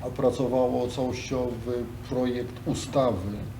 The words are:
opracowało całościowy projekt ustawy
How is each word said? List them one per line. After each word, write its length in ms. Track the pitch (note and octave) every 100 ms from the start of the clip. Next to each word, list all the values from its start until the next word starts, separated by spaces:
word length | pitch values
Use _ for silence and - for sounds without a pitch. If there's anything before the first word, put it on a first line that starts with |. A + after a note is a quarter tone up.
| B2+
opracowało 800 | B2 B2+ B2 B2+ B2+ B2+ B2 B2
całościowy 960 | C3+ B2+ B2 - C3 B2 A2+ A#2 B2 A#2 - -
projekt 460 | B2+ B2+ B2 A#2+ - -
ustawy 720 | C#3+ - D3 C3 G2+ F#2+ G#2 -